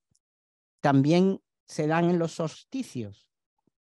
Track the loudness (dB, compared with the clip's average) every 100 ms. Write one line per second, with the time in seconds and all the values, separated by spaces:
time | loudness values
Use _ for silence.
0 | _ _ _ _ _ _ _ _ 2 4
1 | 4 4 2 -2 _ _ -12 -6 -2 0
2 | 2 0 -2 -6 -10 -10 -14 -12 -10 -12
3 | -14 -16 _ _ _ _ _ _